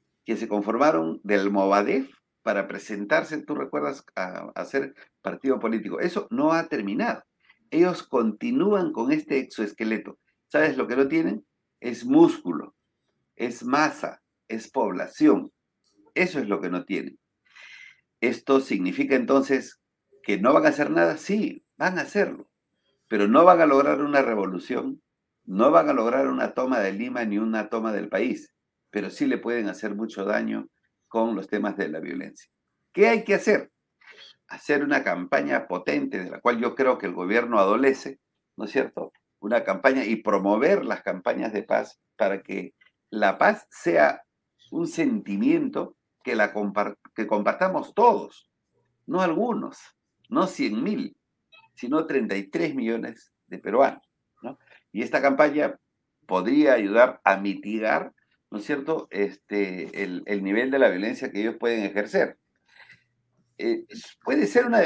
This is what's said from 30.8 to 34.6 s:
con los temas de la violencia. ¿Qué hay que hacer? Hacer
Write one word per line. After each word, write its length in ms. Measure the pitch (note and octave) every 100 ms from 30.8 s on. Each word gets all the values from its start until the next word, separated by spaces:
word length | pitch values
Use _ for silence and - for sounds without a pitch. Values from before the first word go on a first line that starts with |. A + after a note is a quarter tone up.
| _ _ _
con 280 | A2+ A2+ G#2
los 120 | G2
temas 300 | G#2 G2+ F#2
de 120 | E2
la 100 | D#2
violencia. 520 | D#2 C#2+ - - - _ _ _ _
¿Qué 140 | - A3
hay 160 | A3+
que 100 | -
hacer? 380 | G3 - G#3 - _ _ _ - - - _ _
Hacer 360 | -